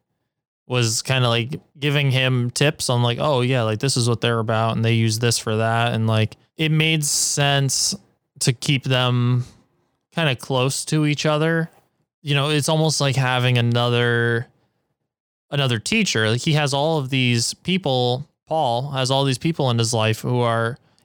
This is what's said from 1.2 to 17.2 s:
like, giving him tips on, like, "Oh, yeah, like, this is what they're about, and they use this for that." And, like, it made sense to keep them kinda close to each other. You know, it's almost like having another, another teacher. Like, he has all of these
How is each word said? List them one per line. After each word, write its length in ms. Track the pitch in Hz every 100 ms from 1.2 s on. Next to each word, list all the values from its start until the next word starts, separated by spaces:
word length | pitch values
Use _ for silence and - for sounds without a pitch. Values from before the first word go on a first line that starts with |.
| 123
like, 300 | 117 117 156 - -
giving 320 | 143 143 139
him 400 | 131 131 127 120
tips 400 | - 143 - -
on, 140 | 120
like, 160 | 120 120
"Oh, 220 | 151 131
yeah, 200 | 123 131
like, 160 | 110 107
this 180 | 135 127
is 120 | 120
what 120 | 113
they're 180 | 120 117
about, 360 | 113 110 113 113
and 80 |
they 100 | 113
use 260 | 117 113 110
this 180 | 120 113
for 200 | - 110
that." 360 | 113 117 117
And, 140 | 117 113
like, 300 | 110 107 - _ -
it 140 | 156
made 340 | 156 160 160 147
sense 880 | - - - 143 139 135 - - - _ _ _ -
to 120 | -
keep 300 | 120 - 139 131
them 600 | 127 127 123 123 123 123 - _ _ _ _ _
kinda 220 | - 160 123
close 500 | - 135 131 - -
to 200 | 156 151
each 200 | 143 160
other. 440 | 151 160 165 160 _ _ _ _ _
You 100 | 151
know, 160 | 143 143
it's 200 | 151 139
almost 300 | 160 160 -
like 160 | 143 127
having 420 | 127 127 127 123
another, 880 | 120 120 120 120 120 117 117 117 120 _ _ _ _ _ _ _ _ _ _
another 260 | 139 135 113
teacher. 500 | - 220 202 113 110
Like, 120 | 117
he 120 | -
has 200 | 151 147
all 240 | 139 151 160
of 120 | 127
these 440 | 135